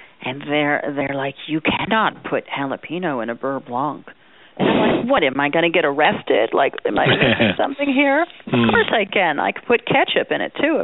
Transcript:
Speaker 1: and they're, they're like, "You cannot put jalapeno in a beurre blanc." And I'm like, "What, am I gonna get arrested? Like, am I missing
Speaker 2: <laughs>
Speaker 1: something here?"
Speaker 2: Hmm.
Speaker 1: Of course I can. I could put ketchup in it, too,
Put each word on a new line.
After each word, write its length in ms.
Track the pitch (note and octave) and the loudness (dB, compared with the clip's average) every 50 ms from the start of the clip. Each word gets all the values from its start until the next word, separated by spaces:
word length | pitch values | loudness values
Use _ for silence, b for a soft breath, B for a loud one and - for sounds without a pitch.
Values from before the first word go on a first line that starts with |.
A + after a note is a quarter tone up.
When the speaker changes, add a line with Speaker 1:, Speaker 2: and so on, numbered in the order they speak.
| B B B B | B B B B
Speaker 1:
and 200 | - B2+ C3+ C#3+ | -10 -10 -10 -8
they're, 500 | C#3+ D3 D3 D3 D3 D3 C#3+ - - D3 C#3 | -6 -2 -2 0 0 0 0 0 -2 -4 -4
they're 200 | C#3 C#3 C#3 C#3 | -4 -4 -4 -4
like, 180 | C3+ C3+ C#3 - - - | -4 -6 -6 -8 -10 -8
"You 140 | - D3+ D#3+ | -4 -4 -2
cannot 600 | - - - - - F#3+ A3 A3 G3+ D3+ - - - | -2 -2 -2 -2 -2 0 0 0 0 0 -2 -6 -8
put 200 | - D3 A#2+ - | -4 -4 -4 -4
jalapeno 760 | - - - C#3 C3+ B2 - - - D#3 F3+ F#3 D#3+ C3+ A#2+ | -6 -8 -6 -6 -6 -6 -8 -8 -8 -8 -6 -4 -4 -4 -4
in 80 | A2 A#2 | -4 -6
a 40 | A#2 | -8
beurre 300 | - - C3+ C#3 C3 - | -6 -6 -6 -6 -6 -8
blanc." 400 | - A#2+ B2 C#3+ D3 - - - - - B B B B B B B B B | -6 -4 -4 -4 -4 -6 -8 -14 -20 -20 B B B B B B B B B
And 100 | - - | 0 2
I'm 80 | - - - A#3+ - - | 4 4 4 2 2 0
like, 100 | - A#3+ | 0 2
"What, 120 | C#4 - | 2 2
am 180 | D#3 C3 C3 C#3 | 2 2 0 0
I 80 | C#3+ C#3+ | 0 0
gonna 220 | D3 E3 E3 E3+ | 2 2 2 2
get 140 | E3 F3+ D#3+ | 2 2 2
arrested? 640 | C#3+ C#3 D3 D3+ F#3 G3+ - - - C3 - A2+ - | 2 2 2 2 2 2 0 0 0 2 2 2 2
Like, 220 | - - C#3 C3 - - - | 2 2 2 2 0 -4 -4
am 140 | - G#2 G2 | -2 0 2
I 80 | - | 2
missing 460 | - - - D3+ B2 A2 - A#2 G2+ F#2 | 2 2 2 2 2 2 2 2 0 0
Speaker 2:
<laughs> 20 | |
Speaker 1:
something 320 | - G#3+ C#4+ C#4 - C#4+ C#4+ | 0 -2 -2 -2 -4 -2 0
here?" 360 | B3+ C4+ C#4+ C#4 C#4 D4+ F4 - - - - - | 0 2 2 2 2 2 0 -2 -6 -14 -8 -2
Speaker 2:
Hmm. 140 | - B2 - | 0 2 2
Speaker 1:
Of 60 | A2 | 4
course 200 | A2 A#4 A4 - | 4 2 2 2
I 120 | - A3+ G3+ | 0 -2 -2
can. 320 | - - G#3 F3+ D#3+ C#3+ E3 | 0 0 0 2 0 0 0
I 140 | F3+ G3 | -2 -2
could 120 | - - - | -4 -4 -2
put 220 | - A#3+ A3 - | 0 0 0 2
ketchup 440 | - - C4+ F#4 - - F3 - - | 2 2 2 2 2 0 -2 0 -2
in 120 | D3+ - | -2 -4
it, 100 | - - - - | -4 -4 -4 -2
too, 180 | C#4 D#4 D#4 A3+ | 0 0 0 0